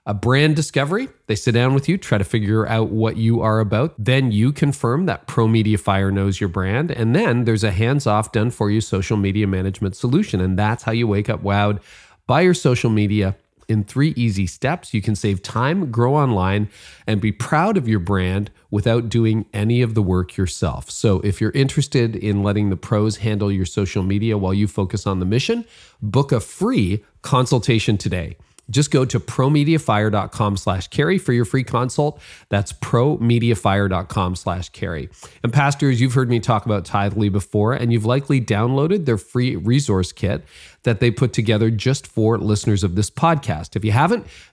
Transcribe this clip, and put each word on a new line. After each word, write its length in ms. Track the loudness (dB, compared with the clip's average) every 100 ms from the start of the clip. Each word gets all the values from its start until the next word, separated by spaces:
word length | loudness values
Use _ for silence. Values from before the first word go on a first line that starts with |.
| -8
A 60 |
brand 420 | -2 2 4 4 2
discovery. 540 | 0 -2 0 -2 -4 -10 -6
They 80 |
sit 200 | -2 2
down 200 | 2 4
with 160 | 2 0
you, 80 | -2
try 220 | 0 -2
to 40 |
figure 440 | 0 -2 0 0 2
out 220 | 0 0
what 280 | 0 -2 0
you 240 | 0 2
are 180 | 2 0
about. 360 | 2 0 -2 -2
Then 340 | 0 2 2
you 200 | 2 0
confirm 560 | 2 0 0 -2 0 -2
that 180 | -4 -4
Pro 220 | 0 2
Media 320 | 2 2 0
Fire 320 | 0 0 0
knows 280 | 0 0 -2
your 80 | -4
brand. 440 | -2 -2 -2 -2
And 240 | -2 0 0
then 300 | 2 0 0
there's 180 | 0
a 80 | 0
hands-off, 600 | 0 0 0 0 0 0
done-for-you 500 | -2 -2 -2 0 0
social 360 | 0 -2 -2 0
media 300 | 0 0 0
management 480 | -2 -4 -4 -6 -4
solution. 440 | 0 0 0 0
And 200 | 0 2
that's 240 | 0 0
how 80 | -2
you 160 | 0 0
wake 200 | 0 0
up 140 | -4
wowed 380 | 0 2 2 0 -6 -20 -20 _ 0
by 140 | 2
your 120 | 4
social 380 | 4 2 2 2
media 440 | 2 2 2 0 -2 _ _ -4
in 160 | -2
three 300 | -2 0 0 2
easy 300 | 0 0 -2
steps. 480 | -2 -4 -4 -4
You 80 | -4
can 140 | -2 -2
save 260 | 0 -2
time, 480 | -4 -2 0 0 -2
grow 240 | 0 2
online, 560 | 4 2 2 2 0 -2 -8 -20 -12 -4
and 120 | -2
be 120 | -2
proud 440 | -4 -2 0 2 0
of 120 | 0
your 120 | -2
brand 520 | 0 0 0 -2 -4 _ -6
without 400 | -2 2 0 0
doing 380 | 0 2 0 -2
any 280 | -2 0 2
of 140 | 2 0
the 80 |
work 340 | 0 0 -2 -2
yourself. 540 | -4 -2 -4 -4 -10
So 280 | -2 0 0
if 200 | 0 -2
you're 80 | -2
interested 680 | 0 0 0 0 0 0 -2
in 280 | -2 0
letting 260 | 0 0 0
the 80 | -2
pros 400 | 0 0 0 0
handle 340 | -2 -2 0
your 140 | 0 -2
social 380 | -2 -2 -2
media 340 | -2 0 0 0
while 160 | 0
you 140 | 0 0
focus 400 | 0 -4 -2 -2
on 120 | -2
the 60 | 0
mission, 400 | 0 0 -4 -4 -16 -20 -10
book 320 | -2 0 0
a 80 | 0
free 640 | -4 -4 -2 0 0 -2 -8 _
consultation 760 | 0 2 4 2 2 0 2 -2
today. 400 | -2 -6 -8 -12 -20 _ -4
Just 220 | -2 2
go 160 | 2 0
to 140 | -2
pro 320 | -4 -2 2
media 260 | 2 2 2
fire 320 | 2 2 2
dot 220 | 0 -4
com 260 | -2 0 0
slash 300 | -2 -4 -4
carey 320 | -2 0 0
for 140 | 0
your 120 | 0 0
free 180 | -2
consult. 560 | -2 -2 -2 0 -2 -4 -16 -18 -4
That's 220 | -2 -2
pro 440 | -6 0 2 2 2
media 380 | 2 2 2 0
fire 320 | 0 0 0
dot 220 | -2 -4
com 260 | -2 -2 -2
slash 340 | -4 -6 -8
carey. 380 | -10 -8 -8 -10 -16 -20 -6
And 100 | -2
pastors, 480 | 2 2 2 0 2
you've 140 | 2 2
heard 140 | 2
me 100 | 0
talk 260 | 0 0 0
about 180 | -4
Tithely 480 | -2 -2 -2 0 0
before, 420 | 0 -2 0 0
and 200 | 0 0
you've 120 | 0 0
likely 360 | 0 0 -2
downloaded 640 | 0 0 0 0 0 -2 0
their 140 | -2
free 360 | -2 -2 -2 -2
resource 560 | 0 0 2 0 -2
kit 340 | -4 -4 -4 -8 -20 -20 -6
that 180 | -2 2
they 120 | 0
put 200 | 2 -2
together 380 | 0 0 2 2
just 380 | 0 0 -2 -4
for 320 | -2 0 2
listeners 440 | 0 0 0 0
of 120 | 0 0
this 160 | -4
podcast. 640 | 0 2 2 -2 -6 -6 -6
If 100 | 0
you 60 |
haven't, 340 | 2 2 0 -6 -20 -18